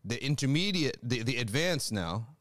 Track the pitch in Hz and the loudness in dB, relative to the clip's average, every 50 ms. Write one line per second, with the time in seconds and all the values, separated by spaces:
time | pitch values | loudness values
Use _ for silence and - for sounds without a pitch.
0 | - 98 117 - - 139 147 - 143 131 139 156 185 208 196 180 151 127 - - | -4 -6 -6 -4 0 -2 0 0 2 2 2 2 2 2 2 2 0 0 -2 -4
1 | - 123 123 120 113 131 131 120 123 107 101 139 165 180 170 135 - - 113 101 | -2 -2 -2 0 0 0 0 0 -2 0 0 0 2 2 0 0 -2 -2 -2 -2
2 | 87 82 87 110 113 120 156 _ | 0 0 -2 -4 -4 -8 -14 _